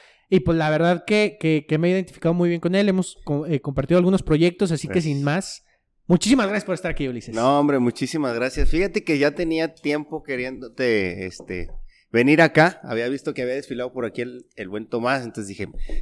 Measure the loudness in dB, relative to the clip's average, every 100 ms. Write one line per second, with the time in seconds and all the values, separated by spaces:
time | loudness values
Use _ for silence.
0 | _ _ _ 2 2 0 2 2 2 0
1 | 0 0 2 0 0 0 0 0 2 0
2 | -2 -4 -2 2 2 0 0 2 2 0
3 | -2 -8 -6 -4 -2 -4 -2 -4 2 4
4 | 4 2 2 2 2 0 -2 -2 -2 -2
5 | -2 -2 -2 -2 -4 -14 _ _ _ _
6 | 0 2 4 2 2 -2 -4 -6 -4 -4
7 | -4 -6 -6 0 4 4 4 4 2 0
8 | -4 -2 -2 -2 -4 4 4 4 0 -2
9 | -2 2 2 0 -2 0 -2 -4 -2 -2
10 | -4 -10 -8 -6 -6 -10 -14 -2 2 2
11 | 0 -4 -10 -12 -12 -8 -8 -10 -14 _
12 | _ 2 4 6 6 6 4 2 -8 -6
13 | -4 -6 -8 -6 -6 -6 -8 -8 -8 -6
14 | -8 -6 -10 -10 -20 -16 -10 -10 -6 -4
15 | -2 -2 -4 -10 -12 -10 -10 -6 -4 -4